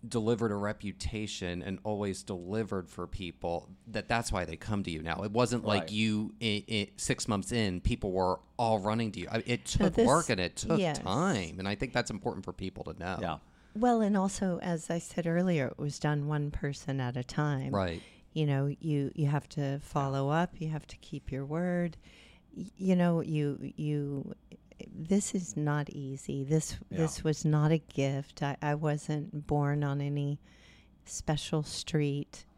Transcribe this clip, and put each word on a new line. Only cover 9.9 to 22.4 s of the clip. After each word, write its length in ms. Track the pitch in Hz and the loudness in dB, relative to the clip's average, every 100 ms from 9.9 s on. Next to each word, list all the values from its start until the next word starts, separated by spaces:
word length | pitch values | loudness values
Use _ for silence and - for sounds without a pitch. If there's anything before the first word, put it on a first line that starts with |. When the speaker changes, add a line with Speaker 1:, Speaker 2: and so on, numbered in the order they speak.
Speaker 3:
this, 120 | 202 226 | 6 6
Speaker 1:
work 220 | 151 165 | 6 4
and 100 | 104 | 0
it 160 | 87 - | 0 -2
took 220 | - - | 0 2
Speaker 3:
yes. 200 | 180 147 | 2 0
Speaker 1:
time. 600 | - 104 185 135 82 85 | 0 2 2 2 -2 -4
And 80 | 95 | -4
I 80 | |
think 180 | 104 131 | -2 -2
that's 160 | 120 120 | -2 -2
important 340 | 104 120 95 | -2 -4 -6
for 80 | 92 | -8
people 320 | - 95 - | -6 -6 -6
to 140 | - 80 | -10 -6
know. 200 | 90 90 | -4 -4
Speaker 2:
Yeah. 160 | 87 78 - - - 214 | -4 -6 -10 -20 -12 0
Speaker 3:
Well, 260 | 247 233 | 4 4
and 120 | 208 208 | 4 4
also, 440 | 190 - 190 170 | 2 0 -2 -2
as 260 | - 170 - | -2 -4 -2
I 80 | 170 | -4
said 280 | - - 165 | -4 -4 0
earlier, 400 | 170 185 165 131 | 2 4 2 0
it 100 | - | -2
was 200 | 147 143 | -6 0
done 300 | 151 147 143 | 0 2 0
one 220 | 151 147 | 0 0
person 480 | - 143 143 - 135 | -2 -4 -6 -4 -2
at 160 | 123 123 | -2 -2
a 80 | |
time. 500 | 123 - 151 139 135 | -4 0 2 0 0
Speaker 1:
Right. 280 | 101 92 85 - - - | 0 0 -2 -10 -20 -10
Speaker 3:
You 100 | - 151 | -2 2
know, 260 | 139 139 143 | 2 0 -2
you, 300 | 160 147 139 | -2 0 0
you 120 | - 143 | 0 0
have 220 | 147 - | 0 -2
to 300 | - 139 139 | -4 -2 -2
follow 460 | - 147 139 135 139 | -4 -2 0 0 2
up, 320 | 156 175 - | 2 0 -2
you 80 | 156 | -6
have 180 | 156 - | -6 -8
to 80 | - | -20
keep 340 | - 147 - | -12 -12 -6
your 140 | 131 139 | -6 -4
word. 500 | 156 180 180 170 160 - - - - | -2 0 0 0 -4 -20 -20 -20 -20